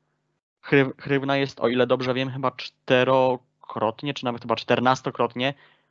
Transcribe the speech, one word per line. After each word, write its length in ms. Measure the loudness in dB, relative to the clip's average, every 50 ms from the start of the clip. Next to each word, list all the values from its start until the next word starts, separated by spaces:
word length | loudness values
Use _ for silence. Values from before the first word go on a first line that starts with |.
| _ _ _ _ _ _ _ _ _ _ _ _
hryw-, 320 | -2 2 4 4 4 4 0 -6
hrywna 400 | -4 -2 -2 -2 0 0 0 0
jest, 220 | -2 -4 -4 -2
o 80 | -2 0
ile 200 | 2 2 2 2
dobrze 260 | 2 0 0 -2 -2
wiem, 160 | -2 -4 -4
chyba 220 | -6 -4 -4 -4
czterokrotnie, 1600 | -4 -6 -10 -14 -16 _ _ 2 4 4 4 4 4 4 4 2 0 -2 -6 _ _ _ -20 -12 -4 -2 -2 -2 -2 -4 -6 -8 -8
czy 120 | -6 -6
nawet 160 | -6 -6 -6
chyba 140 | -4 -4 -4
czternastokrotnie, 1000 | -4 0 0 0 2 4 2 2 2 -2 -6 -2 -2 -2 -2 -2 -2 -4 -4 -4 -6 _ _ _ _ _ _